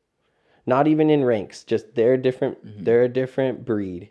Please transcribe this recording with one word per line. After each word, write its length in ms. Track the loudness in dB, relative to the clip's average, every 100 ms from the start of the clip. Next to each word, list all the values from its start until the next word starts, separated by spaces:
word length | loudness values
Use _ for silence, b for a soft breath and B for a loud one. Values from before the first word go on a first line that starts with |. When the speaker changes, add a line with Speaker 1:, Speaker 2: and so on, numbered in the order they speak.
| _ _ _ _ _ _ -2
Speaker 1:
Not 220 | 2 2
even 220 | 2 4
in 140 | 4
ranks, 380 | 2 0 -4 -14
just 300 | -4 -4 -2
they're 220 | 0 2 2
different, 480 | 0 -2 -4 -6 -14
Speaker 2:
Mm-hmm. 180 | -6
Speaker 1:
they're 200 | 0 2
a 40 | 2
different 560 | 0 -4 -2 -4 -4
breed. 460 | -6 -4 -6 -10 -16